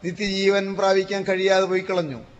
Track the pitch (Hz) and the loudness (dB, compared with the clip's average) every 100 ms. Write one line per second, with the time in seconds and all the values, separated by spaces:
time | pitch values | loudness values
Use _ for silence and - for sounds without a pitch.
0 | 170 180 202 190 196 202 196 196 196 190 | -8 -6 -4 2 2 2 0 0 2 2
1 | 190 196 196 185 190 190 190 185 180 185 | 0 -4 -2 0 4 4 2 -2 -2 -4
2 | 156 120 - | -4 -10 -16